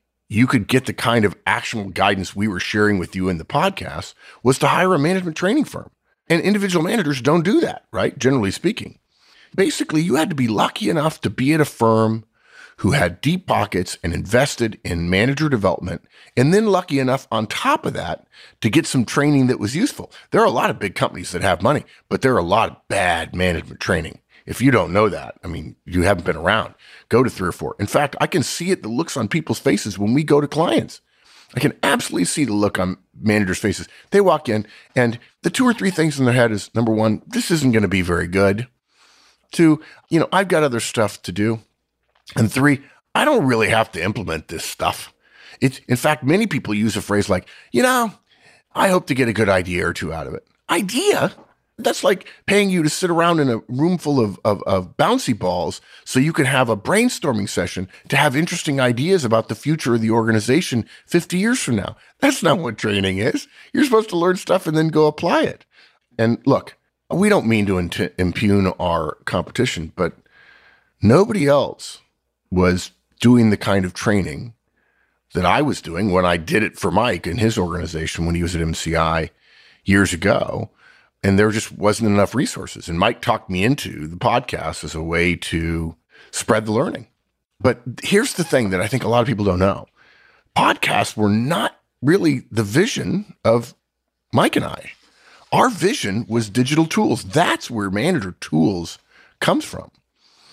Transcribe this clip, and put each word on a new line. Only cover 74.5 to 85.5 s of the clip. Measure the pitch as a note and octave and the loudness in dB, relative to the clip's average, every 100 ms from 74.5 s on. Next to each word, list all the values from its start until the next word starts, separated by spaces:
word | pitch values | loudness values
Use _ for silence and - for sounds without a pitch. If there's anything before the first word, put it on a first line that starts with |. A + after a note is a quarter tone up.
| - _ _ _ _ _ _ _ | -18 _ _ _ _ _ _ _
that | - F2 | -2 2
I | A2 | 2
was | D3 F#2 | 0 -4
doing | - E2 G#2+ | -6 -4 0
when | F2+ F2+ | 2 2
I | F2 | 0
did | E2 G#2 | 0 -2
it | G#2 - | -2 -2
for | F#2+ | -2
Mike | F2 B2 F2+ | 0 0 -2
and | F2 E2+ | -6 0
his | A2 A2 | 0 0
organization | F2 E2+ E2+ D#2+ D#2+ - E2+ | -2 -4 -6 -6 -6 -4 -2
when | |
he | E2+ | -2
was | F2 F2+ | -2 -2
at | |
M | D#2+ | -4
C | D#2+ D#2+ D#2+ | -4 -2 0
I | D#2+ E2 D#2 - _ _ _ _ | 0 -2 -4 -10 _ _ _ _
years | - G2 G2 | 2 4 4
ago. | E2+ G2 A#2+ - - - _ _ _ _ _ | 0 0 0 -2 -6 -8 _ _ _ _ _
And | G2 G2 | 2 4
there | G#2+ | 4
just | G#2+ - | 2 -6
wasn't | - G2+ G#2+ A2+ | -2 0 2 2
enough | G2+ G2 | 2 2
resources. | A2+ - - - - - | 0 -4 -6 -14 -14 -6
And | E2+ | 0
Mike | G#2 B2 | 0 0
talked | - A2 - | -2 -4 -4
me | F#2 | -2
into | G#2 C#3+ - - D2+ | 0 0 -4 -10 -12
the | F2 | -4
podcast | - A#2+ C3+ E2 D#2+ D#2 | 0 0 -2 -6 -8 -8
as | D#2 | -10
a | D#2+ | -8
way | D#2+ E2+ F2 | -4 0 0
to | E2+ - | -2 -4